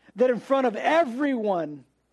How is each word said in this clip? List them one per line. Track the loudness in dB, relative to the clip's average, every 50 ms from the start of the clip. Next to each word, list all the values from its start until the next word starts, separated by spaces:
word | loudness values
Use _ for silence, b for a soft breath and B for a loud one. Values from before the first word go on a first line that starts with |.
| b b b
that | 0 2 2
in | 2 -2
front | -2 -2 0 2 2
of | 0 -2
everyone | 0 0 2 2 2 2 2 -2 -4 -2 -2 -2 -2 0 -2 -2 -2 -2 -6 -10 -14 -18 _ _ _ _ _